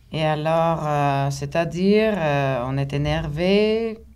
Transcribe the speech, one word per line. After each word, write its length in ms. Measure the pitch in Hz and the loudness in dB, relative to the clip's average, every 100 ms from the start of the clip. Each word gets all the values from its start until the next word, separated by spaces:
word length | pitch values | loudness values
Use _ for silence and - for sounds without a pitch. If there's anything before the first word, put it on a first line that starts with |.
| - | -10
Et 120 | 151 | -2
alors, 600 | 156 151 156 165 165 160 151 | 0 0 0 2 2 0 -2
euh, 420 | 147 143 139 139 | 0 2 0 -2
c'est-à-dire, 840 | 139 143 165 165 165 190 208 220 202 | -4 -4 -2 -2 0 2 4 2 0
euh, 460 | 156 143 135 131 123 | 0 0 0 -2 -2
on 100 | 139 | -2
est 160 | 139 | -2
énervé, 1040 | 143 147 156 160 147 180 202 214 220 226 220 - | -2 -2 -2 -4 -2 2 4 2 0 -2 -8 -16